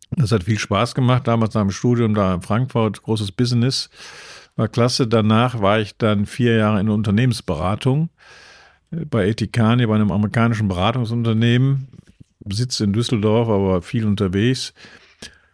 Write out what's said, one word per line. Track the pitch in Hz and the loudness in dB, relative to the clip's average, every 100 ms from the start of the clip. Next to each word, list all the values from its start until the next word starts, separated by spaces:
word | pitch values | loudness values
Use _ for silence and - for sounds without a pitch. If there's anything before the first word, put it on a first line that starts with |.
| - | -6
Das | - 107 | -2 0
hat | 113 | 0
viel | 87 107 | 0 -4
Spaß | - 101 120 | 0 0 0
gemacht, | - 123 127 120 | 0 0 0 0
damals | 117 107 110 | 0 0 0
nach | |
dem | 98 | -2
Studium | 92 123 120 113 | 0 0 2 2
da | 107 95 90 | 2 0 -2
in | |
Frankfurt, | - 107 127 120 110 95 | -2 -2 -2 -2 -2 -4
großes | - 110 101 | -4 -4 -2
Business, | - 123 123 123 - - - - - - - - - | -2 0 2 0 -2 -8 -16 -20 -20 -20 -20 -12 -6
war | 113 | -2
klasse. | - 120 - 120 | 0 0 0 0
Danach | 113 107 110 123 117 | 2 4 2 2 0
war | 98 110 | 2 2
ich | 101 - | -2 -2
dann | 110 104 104 | 0 0 -2
vier | - 120 113 | 0 2 2
Jahre | 107 107 | 2 2
in | 107 | 0
der | 104 | 0
Unternehmensberatung, | 104 101 127 110 - 76 90 107 131 143 165 - - - - - - _ _ | 0 2 2 0 -4 -4 -4 -2 0 0 -2 -8 -20 -20 -20 -20 -20 _ _
äh, | 165 | -10
bei | 156 117 95 | -4 0 0
Etikani, | 113 104 - 110 120 113 | 0 -2 0 2 2 2
bei | 107 | 2
einem | 104 | 2
amerikanischen | 92 104 117 117 110 107 | 0 0 0 0 0 -2
Beratungsunternehmen, | 90 101 127 110 117 117 110 117 123 135 135 131 - - _ - _ 98 | 0 -2 -2 -4 -2 0 2 2 2 2 0 -6 -18 -20 _ -20 _ -8
Sitz | 98 123 - | -6 -4 -2
in | 107 | 0
Düsseldorf, | 101 117 113 107 113 117 | 0 0 0 2 2 2
aber | 101 98 92 | 2 2 0
viel | - 117 110 | -2 -2 0
unterwegs. | 98 98 98 117 127 - - - - _ _ - - _ | 0 0 2 0 0 -6 -14 -20 -20 _ _ -20 -20 _